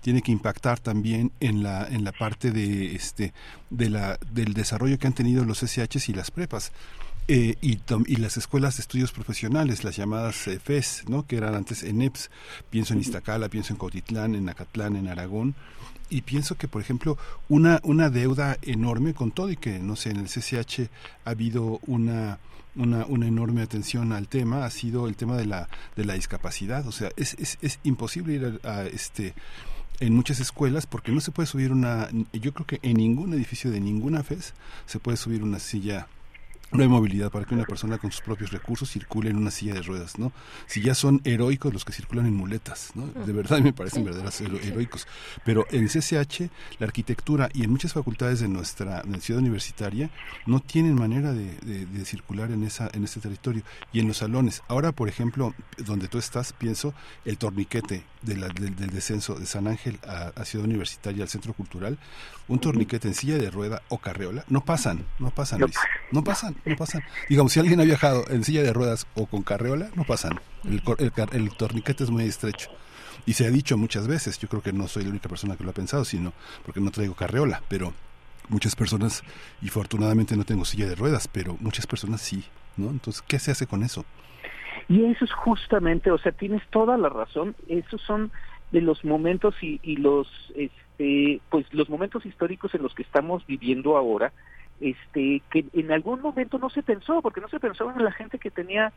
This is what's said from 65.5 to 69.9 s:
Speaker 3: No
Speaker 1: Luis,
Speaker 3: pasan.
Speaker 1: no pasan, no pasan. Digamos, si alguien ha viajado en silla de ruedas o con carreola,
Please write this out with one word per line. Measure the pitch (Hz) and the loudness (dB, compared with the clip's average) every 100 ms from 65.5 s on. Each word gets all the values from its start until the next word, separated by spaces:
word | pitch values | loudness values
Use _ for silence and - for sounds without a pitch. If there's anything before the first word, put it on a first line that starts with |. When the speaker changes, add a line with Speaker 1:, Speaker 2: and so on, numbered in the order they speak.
| 117 | 2
Speaker 3:
No | 127 | 2
Speaker 1:
Luis, | - | 2
Speaker 3:
pasan. | - - - | 0 0 0
Speaker 1:
no | 139 | 0
pasan, | 151 196 220 143 - | 2 0 -2 -6 -2
no | 151 | -2
pasan. | 160 160 - - - | -2 -4 -6 -10 4
Digamos, | 143 135 | 6 8
si | 156 | 8
alguien | 170 175 | 8 8
ha | |
viajado | 160 147 147 127 - | 8 8 6 4 2
en | 127 | 2
silla | 110 151 | 4 4
de | 139 | 4
ruedas | 117 123 113 - - | 4 2 0 -4 -4
o | 107 | -2
con | 104 | -2
carreola, | 95 101 117 143 208 | 0 0 0 0 -2